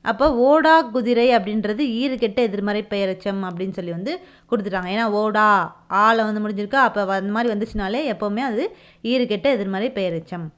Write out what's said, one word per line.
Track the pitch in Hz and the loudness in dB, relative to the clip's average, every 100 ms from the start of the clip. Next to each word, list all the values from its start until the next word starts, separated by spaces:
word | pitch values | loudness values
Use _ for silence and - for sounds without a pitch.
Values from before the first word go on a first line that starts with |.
| - | -4
அப்ப | - 277 240 254 | 0 2 4 4
ஓடா | 302 311 320 247 | 6 6 4 4
குதிரை | 226 226 240 240 240 | -2 2 4 4 4
அப்படின்றது | 196 214 208 214 285 226 | 2 -2 -2 -2 -2 -2
ஈறுகெட்ட | 269 262 240 202 226 | -2 -2 -2 0 0
எதிர்மறை | 196 202 208 214 | 0 -2 -4 -4
பெயரெச்சம் | 202 196 185 202 196 185 | -2 -2 -2 -4 -4 -6
அப்படின்னு | 175 190 196 | -6 -6 -6
சொல்லி | 175 170 | -8 -6
வந்து | 208 359 359 - _ | -6 -8 -12 -20 _
கொடுத்துட்டாங்க. | 233 196 185 180 | -4 -2 -6 -4
ஏன்னா | 208 226 208 | -2 0 0
ஓடா, | 214 214 214 202 165 - _ 190 214 | 0 4 4 4 2 -8 _ 4 4
ஆல | 226 214 | 4 0
வந்து | 214 | -2
முடிஞ்சிருக்கு. | 214 202 208 269 240 | -4 -4 -2 2 2
அப்ப | 208 | 2
வ-, | 190 196 | -2 -2
அந்த | 196 214 | -2 -2
மாதிரி | 240 | -2
வந்துச்சுனாலே | 208 220 208 190 240 302 | -2 -4 -4 -4 -4 -4
எப்பவுமே | 208 208 208 269 | -4 -4 -2 -2
அது | 220 381 - - _ 226 | -2 -4 -8 -20 _ -2
ஈறுகெட்ட | 254 240 208 269 247 | 0 0 0 0 0
எதிர்மறை | 196 190 240 - | -2 -4 -4 -2
பெயரெச்சம். | 185 165 165 175 160 | -4 -4 -8 -10 -10